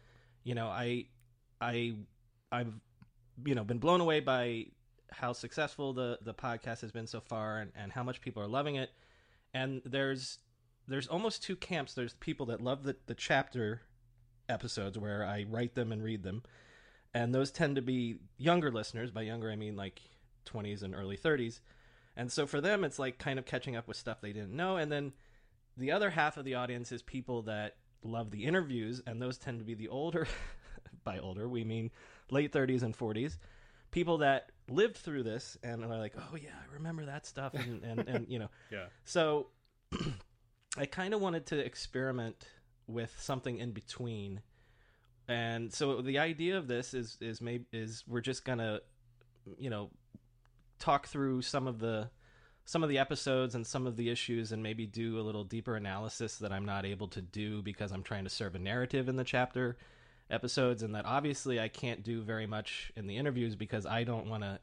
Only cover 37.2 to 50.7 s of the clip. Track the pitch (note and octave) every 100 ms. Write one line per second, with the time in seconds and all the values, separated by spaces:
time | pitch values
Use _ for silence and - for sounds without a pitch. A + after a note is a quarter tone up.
37.2 | - - C3+ C#3 A#2+ A2 A#2+ A2+ A2 B2
38.2 | A#2 B2 G#2+ - - G#2 F2+ - - F3
39.2 | D#3 D3+ - _ _ _ - - - A2
40.2 | - _ _ _ - - C#3+ - F#3 G#3+
41.2 | F#3 E3 E3+ D3 B2 - - C3 C3 B2+
42.2 | A2+ - - - - _ - A2+ A2+ -
43.2 | - C3 B2+ A#2 A#2+ G#2+ - - B2 A2
44.2 | G2+ G2 - - - - - _ _ _
45.2 | - A#2+ A#2 A#2 A2+ - C#3 B2 B2+ C3+
46.2 | E3 D#3 E3+ F#3+ C3+ A#2+ B2+ C3 A2 -
47.2 | A2+ G#2+ A#2+ A#2+ A#2+ A2+ A2 A2 - A#2+
48.2 | B2 B2+ - A#2+ A2+ G#2+ - - - -
49.2 | - - - - C3 G#2+ G#2 - _ -
50.2 | _ _ - - -